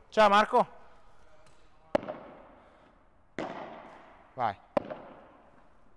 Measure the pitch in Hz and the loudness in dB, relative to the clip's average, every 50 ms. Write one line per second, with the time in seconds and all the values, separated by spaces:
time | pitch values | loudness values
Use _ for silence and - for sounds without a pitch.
0 | - - - 214 214 202 196 208 214 - 247 240 185 - - - - - - - | -20 0 4 6 8 8 8 6 6 6 4 2 2 2 -2 -18 -20 -20 -20 -20
1 | - - - - - - - - - - - - - - - - - - - - | -20 -20 -20 -20 -20 -20 -20 -20 -20 -20 -20 -20 -20 -20 -20 -20 -8 -4 -4 -4
2 | - - - - - - - - - - - - - - - - - - - - | -4 -6 -12 -12 -14 -18 -20 -20 -20 -20 -20 -20 -20 -20 -20 -20 -20 -20 -20 -20
3 | - - - - - - - - - - - - - - - - - - - - | -20 -20 -20 -20 -20 -14 -10 -10 -8 -8 -10 -12 -14 -14 -16 -18 -20 -20 -20 -20
4 | - - - - - - - 131 120 107 98 - - - - - - - - - | -20 -20 -20 -20 -20 -14 -6 -4 -2 -2 -4 -6 -8 -6 -4 -4 -4 -4 -8 -12
5 | - - - - - - - - - - - - - - - - - - - | -14 -18 -20 -20 -20 -20 -20 -20 -20 -20 -20 -20 -20 -20 -20 -20 -20 -20 -20